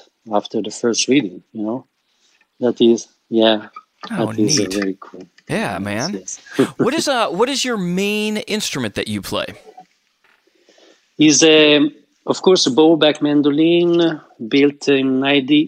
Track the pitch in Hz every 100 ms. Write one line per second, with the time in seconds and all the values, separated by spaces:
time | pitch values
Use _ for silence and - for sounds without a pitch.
0 | _ _ 113 104 - 131 107 - 120 107
1 | - 143 101 87 _ 110 107 127 - _
2 | _ _ _ _ _ - 123 - 117 117
3 | - _ - 113 113 107 107 - - _
4 | - 214 107 110 - 143 90 101 95 92
5 | - 90 92 _ - 180 175 92 101 104
6 | 160 196 - - - - - - 196 320
7 | 302 254 165 175 247 262 254 220 175 180
8 | 202 214 214 214 - 214 - 143 110 -
9 | 110 104 92 101 - 92 - - - _
10 | _ _ _ _ _ _ _ _ _ _
11 | _ - 156 143 160 156 151 147 147 -
12 | _ _ - 131 185 185 139 123 160 160
13 | 151 - 147 147 143 143 165 175 175 170
14 | 165 151 - - 113 143 143 143 - 139
15 | 135 131 139 143 127 151